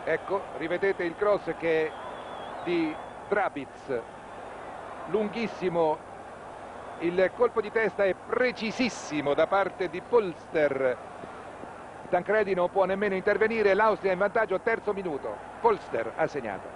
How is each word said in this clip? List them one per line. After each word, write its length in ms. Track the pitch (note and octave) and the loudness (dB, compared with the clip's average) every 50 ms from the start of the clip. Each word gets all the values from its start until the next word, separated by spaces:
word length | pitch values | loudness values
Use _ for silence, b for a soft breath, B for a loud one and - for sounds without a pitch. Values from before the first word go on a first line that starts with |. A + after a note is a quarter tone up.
| - | 0
Ecco, 400 | C#3 D#3+ D#3 - - F3+ G3 F#3+ - - | 0 -2 -2 0 -2 -4 -4 -4 -6 -8
rivedete 460 | - D#3 E3 F3 F3 F#3+ G3 F#3+ - F#3 | -6 -4 -2 -2 0 2 2 2 2 -2
il 120 | E3+ E3+ | -4 -2
cross 360 | - G#3 G#3 G3+ F3+ - - D#3+ | 0 2 4 4 2 2 -4 -6
che 300 | - D#3+ E3 D#3+ D#3+ D#3 | -2 0 2 2 4 2
è 40 | D#3 - - - - - - - - - - - - - - - | 0 -2 -8 -10 -10 -10 -10 -10 -12 -10 -10 -10 -10 -10 -8 -4
di 320 | E3+ F3 E3+ D#3+ D#3 D#3 - - - - - - | 0 0 2 2 0 -2 -6 -10 -12 -14 -14 -4
Drabic, 720 | - G3+ G#3 F#3+ E3+ - C#3+ C3+ - - - - - C3+ A2+ A2+ - - - - - - - - - - - - - - - - - - - - | 0 0 2 2 0 -2 -6 -10 -10 -12 -16 -6 -4 -4 -4 -4 -8 -14 -16 -16 -14 -14 -14 -12 -12 -12 -12 -12 -12 -12 -12 -12 -12 -12 -12 -8
lunghissimo, 880 | D#3 D#3+ G#3+ G#3+ G#3 - A#3 A#3 G3 - - F#3 F#3 E3 E3+ E3 D#3 D3+ - - - - - - - - - - - - - - - - - - - - - | -2 0 0 0 0 0 -2 -4 -4 -4 -2 -2 0 2 4 2 2 2 0 -4 -14 -14 -14 -14 -14 -14 -14 -14 -14 -14 -14 -14 -14 -14 -12 -12 -12 -10 -4
il 320 | D#3+ E3+ F3 F#3 F#3+ F3+ - | -2 0 4 4 4 4 4
colpo 260 | - B3 A#3 - A3+ | 2 2 4 4 0
di 100 | G#3 G#3 | -2 0
testa 320 | - A3+ A3 G3 - - G3+ | 0 2 2 2 2 2 2
è 100 | F#3+ F3+ | 2 2
precisissimo 1200 | - - - - A#3+ B3+ B3 - - G#3+ A3+ F#3 - C4 A3+ - - - - D3+ D3+ C#3 C#3+ C#3+ | 0 -4 -4 0 2 2 2 0 -2 -4 -4 0 0 0 0 0 -4 -8 -4 -4 0 2 2 4
da 140 | C#3 E3 | 4 4
parte 420 | - F#3+ G3 G3 F3+ - - F#3+ F3 | 4 4 2 2 2 0 -2 -4 -2
di 120 | D#3+ F#3 | -2 -6
Polster. 960 | - - A#3+ A#3+ G#3+ F#3 D#3 - - - - E3 D3+ C#3+ C3+ C3+ C3+ B2+ B2 - - - - - - - - - - - - - - - - - - - - - - - | -4 4 4 4 4 4 -4 -8 -12 -2 2 4 4 4 4 4 2 2 2 0 -6 -14 -12 -14 -14 -12 -12 -14 -14 -14 -14 -14 -14 -14 -14 -14 -16 -16 -16 -14 -4 0
Tancredi 440 | - F3+ F3 - G3+ A3 G#3+ F#3+ G3 | 0 0 2 4 4 4 4 4 4
non 160 | F3+ F3 F3 | 2 2 2
può 160 | - G3 F#3+ | 4 4 4
nemmeno 300 | F3+ F#3+ G3 G#3 G#3 F#3+ | 4 4 2 2 0 0
intervenire, 580 | F#3 F3+ G#3 G#3 G3 A3 A3 A3+ A3+ G#3 G3+ F#3+ | 2 2 2 4 4 4 2 4 4 6 6 6
l'Austria 380 | G3 G#3+ A3 G#3 - - G3 | 8 6 4 4 4 2 0
in 80 | F#3 F3+ | 2 4
vantaggio, 400 | G3+ G3+ G3+ A3+ A3 - F#3+ F#3 | 2 2 4 2 2 2 0 0
terzo 340 | - A#3 A3+ A3+ - G#3 G#3 | 2 2 0 2 0 -2 -2
minuto. 420 | F#3+ G3 F3+ D3 C3 - A#2 G#2 G2 - - - - | -2 -2 -4 -4 -4 -4 -6 -6 -6 -10 -14 -14 2
Polster 520 | - A#3 G#3+ E3 - - - A#2 A2+ A2+ A2 | 4 4 4 4 0 -4 -2 -2 -2 -2 0
ha 120 | - D#3+ | 0 -2
segnato. 400 | D3 - D3 B2 A2 G2 F#2+ - - - | 0 0 -4 -4 -4 -6 -6 -8 -12 -14